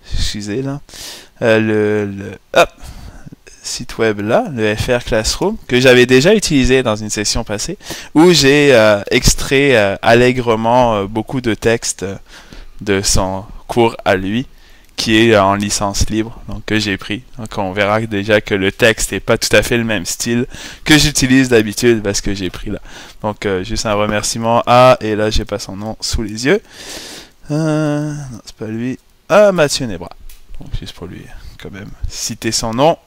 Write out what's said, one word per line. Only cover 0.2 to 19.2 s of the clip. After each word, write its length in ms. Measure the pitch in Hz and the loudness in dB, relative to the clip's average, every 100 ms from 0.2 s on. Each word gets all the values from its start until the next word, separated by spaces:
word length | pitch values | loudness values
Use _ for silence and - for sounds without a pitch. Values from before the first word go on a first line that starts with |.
| - 110 101 104 | -2 -4 -6 -6
là, 200 | 135 139 - - - - - _ | -4 -8 -12 -18 -16 -18 -20 _
euh, 160 | 117 110 | 2 2
le, 480 | 110 107 104 107 101 | 2 0 0 0 -4
le, 340 | 98 101 98 _ | -8 -12 -14 _
hop, 160 | - - - - - - - - - - - - | 2 2 -2 -20 -18 -18 -18 -20 -20 -20 -20 -12
site 260 | - - - | -12 -10 -2
web 220 | 113 104 | -2 0
là, 260 | 104 143 240 | 0 0 -2
le 220 | 127 110 104 | -2 -2 -2
F 140 | - | -2
R 140 | 120 | -2
Classroom, 520 | - 117 110 - 175 226 - | -2 -2 -2 -4 -4 -6 -2
que 120 | 123 | 2
j'avais 260 | 131 123 123 | 6 6 6
déjà 300 | 127 156 220 | 6 6 2
utilisé 480 | - 147 127 131 | 2 2 2 2
dans 140 | 117 107 | 2 -4
une 120 | 107 | -6
session 340 | 104 104 - | -6 -4 -4
passée, 340 | 113 104 - 170 - - - | -4 -8 -8 -10 -12 -16 -2
où 180 | 147 175 | 4 6
j'ai, 440 | 165 135 143 143 127 | 6 6 6 6 6
euh, 260 | 107 104 98 | 6 4 2
extrait, 680 | 123 127 - - 135 143 120 | 0 2 0 0 2 4 4
euh, 180 | 101 95 | 2 0
allègrement, 960 | 101 120 123 127 120 110 113 123 120 107 | 4 4 4 2 -2 0 2 2 2 0
euh, 100 | 98 | -2
beaucoup 320 | 110 110 139 | -4 -4 -4
de 140 | 120 | -4
textes, 500 | 104 113 113 - - | -2 0 0 -4 -8
euh, 140 | 92 95 - - - - - - | -10 -10 -16 -20 -20 -20 -20 -14
de 200 | 104 95 | -2 -2
son 440 | 98 - 95 95 98 - - | 2 0 0 -6 -10 -18 -6
cours 280 | - 113 - | 0 0 0
à 120 | - 98 | 0 0
lui, 300 | 95 110 135 - - - _ - | 0 -4 -6 -14 -20 -20 _ -8
qui 200 | - 110 | 0 4
est, 160 | 117 | 6
euh, 80 | 107 | 6
en 140 | 98 101 | 4 2
licence 540 | 101 - 104 101 - | -2 -2 -4 -2 -2
libre, 280 | 110 110 - - | -2 -4 -8 -14
donc 160 | 101 - | -14 -4
que 120 | 107 | -2
j'ai 200 | 104 95 | -2 -4
pris. 260 | - 110 - - | -6 -10 -10 -16
Donc 200 | 110 - | -12 -6
on 140 | 95 | -6
verra 300 | 95 101 107 | -2 0 0
déjà 400 | 110 101 104 107 | 0 -4 2 2
que 120 | - | 2
le 180 | 104 95 | 0 0
texte 400 | - 117 110 - | 2 2 2 -2
est 80 | 98 | -6